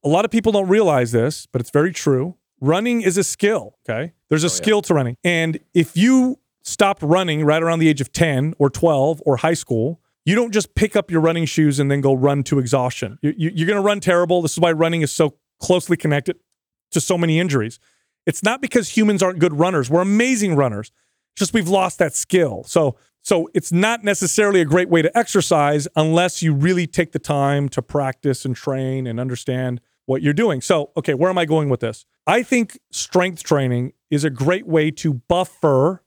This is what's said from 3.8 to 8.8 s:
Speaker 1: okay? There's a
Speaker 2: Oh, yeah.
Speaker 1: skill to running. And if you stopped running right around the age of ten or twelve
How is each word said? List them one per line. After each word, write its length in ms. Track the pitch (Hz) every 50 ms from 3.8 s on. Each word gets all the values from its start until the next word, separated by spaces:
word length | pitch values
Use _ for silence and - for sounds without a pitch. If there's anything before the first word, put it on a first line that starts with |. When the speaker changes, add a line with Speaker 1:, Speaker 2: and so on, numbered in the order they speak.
| _
Speaker 1:
okay? 260 | - 110 113 147 170 _ _ _ _
There's 140 | 151 156 160
a 40 |
Speaker 2:
Oh, 20 | 175
yeah. 60 | -
Speaker 1:
skill 260 | - - 214 214 208
to 140 | - - 175
running. 200 | 147 131 120 123 _ -
And 360 | 175 175 165 160 165 156 - _ _ _
if 200 | 175 160 - -
you 440 | 170 202 247 262 262 254 254 262 _ _ _ _ _ _
stopped 400 | - - - 214 196 196 _ 160
running 420 | 147 165 185 190 170 151 151 156
right 160 | 147 151 165
around 160 | 165 165 165 165
the 80 | 165
age 140 | 160 151 135
of 100 | 135 -
ten 440 | - - 170 160 139 127 139 156 -
or 140 | _ 143 143
twelve 500 | - -